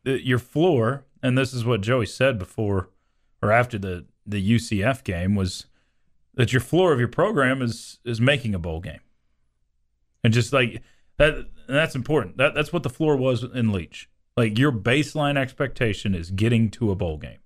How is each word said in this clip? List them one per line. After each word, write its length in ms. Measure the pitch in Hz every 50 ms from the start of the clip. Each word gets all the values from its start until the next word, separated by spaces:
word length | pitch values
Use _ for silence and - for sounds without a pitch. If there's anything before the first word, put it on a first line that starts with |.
| _
uh, 40 | 131
your 260 | 135 - - 131 127 120
floor, 680 | - - - 147 170 185 156 120 110 117 139 139 - _ _ _
and 160 | - 127 123 131
this 160 | 135 127 127
is 100 | 123 113
what 160 | 123 120 107
Joey 240 | 95 113 131 127 104
said 340 | - - - 127 135 120 98
before 520 | 92 - - - 110 101 98 95 90 - _ _ _ _ _ _ _ _ _ _
or 100 | - 104
after 260 | 113 120 123 123 117 101
the, 260 | 98 92 90 87 - - _ _ _
the 120 | 104 104 101
U 180 | 92 101 117 110
C 240 | - - 113 98
F 200 | 98 127 131 -
game, 320 | - - 90 85 90 98 104
was 300 | 101 95 90 - - - _ _ _ _ _ _ _ _ _ _ _ _ _ _
that 180 | 123 123 -
your 80 | 127 127
floor 320 | - - 156 175 185 175
of 60 | 147 120
your 100 | 120 113
program 540 | - - 170 214 240 139 135 127 135 135
is, 380 | 123 117 107 - - - - _ _
is 160 | 120 117 110
making 340 | 120 135 147 143 - 110 101
a 40 | 90
bowl 220 | 82 87 80 82
game. 200 | 87 78 71 - _ _ _ _ _ _ _ _ _ _ _ _ _ _ _ _ _ _ _ _ _ _ _ _
And 120 | - 117 107
just, 180 | 123 120 -
like, 300 | 143 131 127 113 87 - - _ _ _ _ _ _
that, 180 | - 147 156 147
and 100 | - - - - - - -
that's 260 | 135 147 165 160 -
important. 420 | 131 - - 156 139 101 87 -
That, 180 | - 135 151 -
that's 180 | 147 151 -
what 100 | 170 170
the 80 | 131 131
floor 260 | - - 160 156 147
was 260 | 131 127 131 127 117
in 300 | 127 123 - 127 117 110
Leach. 380 | 101 90 80 - - - - - _ _ _ _ _
Like, 220 | 123 117 110 104 117
your 140 | 135 151
baseline 680 | 127 101 95 117 127 151 147 - - 151 147 143 143 139
expectation 760 | 131 127 - - 143 127 - - 127 110 98 - - 104 95
is 160 | 85 85 87
getting 400 | 95 95 107 117 120 113 113 101
to 180 | - - 117 104
a 40 | 95
bowl 220 | 87 98 82 78
game. 220 | 76 78 62 60 - _